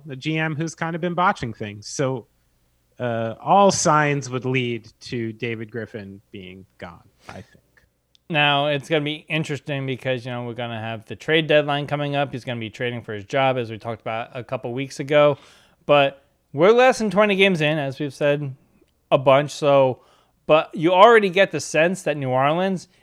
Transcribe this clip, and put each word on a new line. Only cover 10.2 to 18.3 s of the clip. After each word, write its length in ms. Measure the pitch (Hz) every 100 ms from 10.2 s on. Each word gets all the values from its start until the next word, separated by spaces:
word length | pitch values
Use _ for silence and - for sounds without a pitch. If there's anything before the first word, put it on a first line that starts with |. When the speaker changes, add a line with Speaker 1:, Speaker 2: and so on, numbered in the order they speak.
Speaker 2:
you 80 | 123
know, 120 | 120
we're 100 | 120
gonna 260 | 117 117 113
have 240 | 113 113 -
the 100 | 110
trade 320 | - 160 151
deadline 400 | 151 147 143 143
coming 280 | 147 143 143
up. 160 | 139
He's 140 | 131 131
gonna 140 | 120
be 100 | 110
trading 320 | - 123 120
for 140 | 107 104
his 100 | 98
job, 320 | 139 131 127
as 140 | 113
we 80 | 107
talked 220 | 117 110
about 280 | 120 113 123 131
a 80 |
couple 280 | 113 127 123
weeks 280 | 123 135 -
ago. 400 | 139 147 147 135 _ _ _ _ -
But 360 | 147 139 - _ _ _
we're 200 | 139 185
less 260 | 240 254 -
than 100 | 214
twenty 260 | 180 208 190
games 240 | 196 170
in, 180 | 151 156
as 200 | 139 131
we've 140 | 147
said 420 | - 147